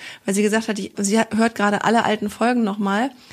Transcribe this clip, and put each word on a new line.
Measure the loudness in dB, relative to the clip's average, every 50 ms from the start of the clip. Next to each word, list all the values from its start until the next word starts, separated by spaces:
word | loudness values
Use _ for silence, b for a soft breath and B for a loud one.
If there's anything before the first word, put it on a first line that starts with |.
| B B B B B
weil | -2 0
sie | 2 2
gesagt | 2 2 0 -2
hat, | -2 -4 -6
ich, | -6 -8 -6
sie | -4 -2 0 2 2 0 2 2
hört | 2 2 2 0
gerade | 0 0 0 2 2 2
alle | 2 2 4 2
alten | 2 0 0 -2 -4
Folgen | -2 0 0 2 2 2 0
nochmal | 0 0 -2 -2 0 0 0 0 -2 -4 B B B